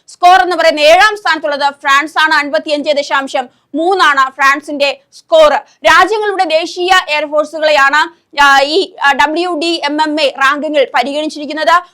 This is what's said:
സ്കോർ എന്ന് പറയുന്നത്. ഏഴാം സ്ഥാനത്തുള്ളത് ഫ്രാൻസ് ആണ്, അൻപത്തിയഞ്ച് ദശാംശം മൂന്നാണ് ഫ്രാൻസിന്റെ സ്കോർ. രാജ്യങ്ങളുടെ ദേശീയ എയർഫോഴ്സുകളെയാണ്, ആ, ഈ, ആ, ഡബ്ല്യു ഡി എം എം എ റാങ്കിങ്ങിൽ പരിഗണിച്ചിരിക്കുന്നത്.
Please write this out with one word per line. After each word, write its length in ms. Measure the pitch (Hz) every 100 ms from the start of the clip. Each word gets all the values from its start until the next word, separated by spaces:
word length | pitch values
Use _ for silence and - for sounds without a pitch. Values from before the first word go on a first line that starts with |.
| -
സ്കോർ 340 | - 349 370
എന്ന് 140 | 359 339
പറയുന്നത്. 300 | 330 302 302
ഏഴാം 320 | 349 415 415
സ്ഥാനത്തുള്ളത് 560 | 381 320 311 285 285 277
ഫ്രാൻസ് 380 | 294 269 302 311
ആണ്, 140 | 311
അൻപത്തിയഞ്ച് 580 | 311 285 311 311 294 285
ദശാംശം 760 | 285 285 294 269 285 247 _ _ 285
മൂന്നാണ് 560 | 339 392 320 277 262
ഫ്രാൻസിന്റെ 640 | 262 269 277 285 294 285 - _
സ്കോർ. 400 | - - 320 302 277 - _ 311
രാജ്യങ്ങളുടെ 560 | 320 370 427 427 381
ദേശീയ 480 | 359 311 339 359 359 370 320
എയർഫോഴ്സുകളെയാണ്, 1160 | 302 294 294 302 311 311 294 269 294 330 - _ -
ആ, 200 | 285 277
ഈ, 320 | 277 320 381 -
ആ, 80 | 277
ഡബ്ല്യു 480 | 269 294 311 359 339
ഡി 180 | 339 330
എം 180 | 285 302
എം 200 | 311 302
എ 80 | 294
റാങ്കിങ്ങിൽ 580 | - 269 294 302 294 254 196
പരിഗണിച്ചിരിക്കുന്നത്. 880 | 247 285 311 311 285 302 311 339 349